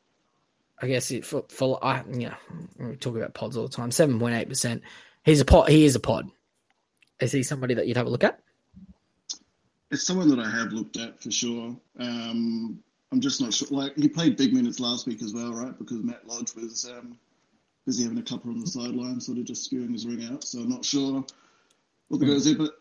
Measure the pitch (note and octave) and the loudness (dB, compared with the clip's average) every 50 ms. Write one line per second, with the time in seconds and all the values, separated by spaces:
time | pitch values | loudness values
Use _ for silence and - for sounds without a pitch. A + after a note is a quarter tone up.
0 | _ _ _ _ _ _ _ _ _ _ _ _ _ _ _ - B2+ B2+ C3 B2 | _ _ _ _ _ _ _ _ _ _ _ _ _ _ _ -6 -2 0 0 0
1 | - - C3+ - - - D#3 C3 - - - - C3+ B2 A2+ - - C3+ B2+ C3 | 0 -2 -6 -6 -6 -4 -6 -6 -6 -6 -4 -2 0 0 0 0 0 0 -2 -2
2 | - - A#2+ B2 A#2 - - - - - - D#3+ - - - - B2+ A2+ A2+ - | -4 -8 -8 -6 -6 -8 -10 -14 -16 -16 -16 -16 -16 -16 -14 -12 -10 -10 -8 -6
3 | - C3 A#2 A2+ - - - - A2+ A2 B2+ A2+ A2+ C3 - - A#2+ A#2+ - - | -6 -6 -4 -4 -6 -8 -8 -8 -8 -6 -6 -6 -6 -6 -6 -6 -6 0 6 6
4 | E3 C#3+ A#2+ A2 A#2+ A#2+ A#2 A2+ - - C3+ - - A#2+ A#2 - - - - - | 6 6 6 2 2 0 0 -2 -2 -2 -2 -2 -2 -2 -2 -6 -10 -14 -20 -20
5 | - - _ _ - D#3 D#3 C#3+ B2+ - - - - D#3 D#3 D#3 D3+ C#3+ B2+ A#2 | -20 -20 _ _ 6 6 8 8 8 10 10 10 10 10 10 10 10 8 6 4
6 | - - A#2 - - - - _ _ _ _ _ _ _ _ _ _ _ _ _ | 0 0 -2 -2 -2 -10 -16 _ _ _ _ _ _ _ _ _ _ _ _ _
7 | _ _ _ - C3 A#2+ - C3+ B2+ - D3+ C3 C3 B2 A#2+ A2+ - A#2+ A#2 B2 | _ _ _ -2 -2 0 0 0 0 -2 -4 -2 0 0 0 2 2 0 0 0
8 | A#2+ B2 A#2+ - - - - - _ _ _ _ _ _ - - - - - _ | 0 0 0 2 2 2 0 -2 _ _ _ _ _ _ -20 -20 -20 -20 -20 _
9 | _ _ _ _ _ - - - _ _ _ _ _ _ _ _ _ - D3+ C#3+ | _ _ _ _ _ -14 -14 -14 _ _ _ _ _ _ _ _ _ -6 -6 -4
10 | - - F3+ F#3+ F3 D3+ C3+ A#2+ A2+ G#2+ A2 A#2 A2+ G2+ G#2 A2+ G#2+ - - A#2 | -2 0 0 4 4 4 4 4 2 -2 -2 -2 -4 -4 -4 -6 -8 -8 -8 -10
11 | A#2 A2 G#2 - - A#2+ G#2 - B2 A#2+ A#2 A#2+ A2+ A#2+ A#2+ - _ _ _ - | -10 -10 -12 -12 -8 -6 -4 -4 -2 -4 -4 -6 -8 -10 -12 -14 _ _ _ -10
12 | B2 A#2+ A#2+ A#2 A#2 A#2 A#2 A#2 A#2 A#2 A2+ A2+ A2+ A2 - - _ _ _ _ | -8 -6 -6 -6 -6 -4 -2 -2 -2 -2 -2 -4 -6 -6 -10 -12 _ _ _ _
13 | _ - C3 B2+ C3 C3+ C3 - B2+ A2 - - C#3+ - C#3 C#3 C#3 C#3 - D3+ | _ -2 -2 0 0 0 0 -2 -2 -2 -2 -4 -2 -2 -4 -4 -4 -4 -2 2
14 | D3 C#3 - D#3+ E3 D3 A2+ - C3+ A2+ C3 B2+ A#2+ A#2+ - - B2 A#2+ B2 A#2 | 2 2 2 4 2 2 4 4 2 4 4 4 2 0 -2 -2 -2 -2 -2 -4
15 | - B2+ A2 A2 A#2+ G#2+ G#2 A#2 A#2+ A#2+ A2+ A#2 B2+ C3 - - A2+ - A#2+ A2 | -6 -8 -8 -8 -8 -8 -8 -8 -8 -8 -8 -8 -10 -10 -10 -12 -12 -10 -8 -6
16 | G#2 A#2 A#2+ - - A2+ A#2 - A#2+ - - A2 A2+ A2 A#2 - - B2 B2 A#2+ | -6 -6 -6 -8 -14 -14 -12 -10 -10 -10 -10 -10 -12 -10 -8 -8 -10 -10 -12 -16
17 | A#2+ A#2+ A#2+ - _ _ _ _ _ _ _ _ _ _ _ _ - C3+ B2+ B2 | -18 -20 -20 -20 _ _ _ _ _ _ _ _ _ _ _ _ -6 -4 -2 -2
18 | A#2+ A#2 A2+ A#2+ A#2 - B2 - - A#2 A2+ A#2 A2+ - - B2 A#2+ B2 B2+ B2 | -2 -2 -2 -6 -6 -6 -10 -10 -8 -8 -8 -8 -8 -8 -8 -8 -8 -6 -6 -6
19 | B2 B2 B2+ A#2+ - C3 A#2 B2 A2 A#2 A#2+ - - - C3+ B2+ A#2+ A#2 A#2+ G#2+ | -6 -6 -8 -8 -8 -8 -8 -8 -6 -8 -8 -10 -8 -6 -6 -6 -6 -6 -6 -6
20 | A2+ A#2+ A#2+ A2+ A#2 - C3+ D3+ - - - A#2+ A#2 A#2+ B2+ B2 - - D3 C#3 | -6 -8 -8 -8 -8 -8 -10 -10 -10 -10 -8 -6 -4 -4 -4 -4 -4 -2 0 0
21 | C#3 C3+ C3+ C3+ B2+ - - _ _ _ _ _ _ _ _ _ _ _ _ _ | 0 0 -2 -4 -6 -8 -14 _ _ _ _ _ _ _ _ _ _ _ _ _
22 | _ - - C3+ C#3 C#3+ C#3+ C#4 - D#3 - D#3 D#3 - - - | _ -4 0 2 4 4 4 4 4 4 4 2 0 -2 -2 0